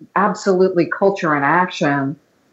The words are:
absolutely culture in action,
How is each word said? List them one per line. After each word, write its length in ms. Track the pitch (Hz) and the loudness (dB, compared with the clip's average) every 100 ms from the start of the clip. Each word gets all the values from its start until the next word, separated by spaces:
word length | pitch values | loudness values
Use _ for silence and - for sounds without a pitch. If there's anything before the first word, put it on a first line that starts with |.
| - 180 | -8 -2
absolutely 720 | 196 180 202 185 190 175 156 | -2 -2 0 2 2 2 -2
culture 500 | - 196 196 170 147 | 0 0 0 -2 0
in 80 | |
action, 720 | 139 170 185 - 151 143 135 156 _ _ _ | 2 2 0 -2 -2 0 -2 -8 _ _ _